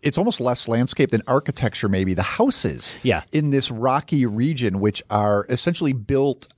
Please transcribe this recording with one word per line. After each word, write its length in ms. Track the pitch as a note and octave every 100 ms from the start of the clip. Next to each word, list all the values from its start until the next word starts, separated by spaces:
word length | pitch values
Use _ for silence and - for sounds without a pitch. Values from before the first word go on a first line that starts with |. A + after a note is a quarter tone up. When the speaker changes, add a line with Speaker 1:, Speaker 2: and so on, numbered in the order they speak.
Speaker 1:
it's 120 | D3 D#3
almost 240 | G#3+ -
less 280 | B2 A#2+ -
landscape 420 | A2+ B2+ - C3+
than 120 | A2+ -
architecture, 640 | C3 D3 - A#2 - G#2+
maybe. 260 | F#2+ F#2
The 80 | F#2
houses 760 | G#2 - B3+ - F#2+ C2 - -
Speaker 2:
Yeah. 200 | B2+ E2 -
Speaker 1:
in 180 | D3+ D3+
this 180 | C#3 -
rocky 560 | A2+ B2+ C#3 - D3 B2
region, 520 | G#2+ C3+ C#3+ A#2 F#2+
which 240 | G#2 - -
are 340 | G#2 G#2 G#2 -
essentially 420 | B2 F3 E3+ D#3
built 540 | B2+ G#2 C3+ C#3 B2+ -